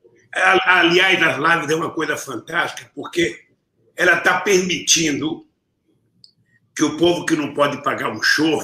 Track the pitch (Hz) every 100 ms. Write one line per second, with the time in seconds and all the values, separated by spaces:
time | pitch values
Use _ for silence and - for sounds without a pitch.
0 | _ _ _ - 185 185 180 185 170 175
1 | 190 180 165 135 165 170 147 160 139 160
2 | 151 143 139 113 127 170 139 - 123 -
3 | - 175 165 - _ _ _ _ _ -
4 | 180 - 196 180 208 185 185 160 - 160
5 | 156 127 151 165 - _ _ _ _ _
6 | _ _ _ _ _ _ _ - 151 151
7 | 175 170 - 160 143 143 143 135 139 110
8 | 127 107 - - 160 143